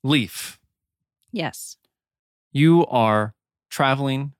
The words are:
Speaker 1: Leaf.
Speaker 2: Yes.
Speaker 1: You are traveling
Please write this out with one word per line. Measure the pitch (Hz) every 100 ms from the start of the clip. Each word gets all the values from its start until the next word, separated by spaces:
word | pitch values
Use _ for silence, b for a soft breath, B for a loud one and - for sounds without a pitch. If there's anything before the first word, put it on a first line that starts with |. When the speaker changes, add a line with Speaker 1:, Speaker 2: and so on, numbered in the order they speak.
Speaker 1:
Leaf. | 135 147 101 - - - _ _ _ _ _ _ _
Speaker 2:
Yes. | 220 156 - - - _ _ _ _ _ _ _
Speaker 1:
You | 139 156 170 165
are | 123 110 107 107 _ _ _ _
traveling | - 139 135 139 135 143